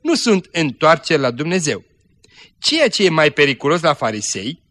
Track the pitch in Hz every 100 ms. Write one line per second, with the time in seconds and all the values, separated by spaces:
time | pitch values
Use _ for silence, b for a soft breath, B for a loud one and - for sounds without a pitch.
0 | 302 311 240 190 - 170 156 113 156 165
1 | - 156 131 120 156 185 151 98 _ _
2 | _ _ b b b _ - 311 262 -
3 | 190 160 151 143 143 127 143 170 160 143
4 | 117 107 - 98 107 165 _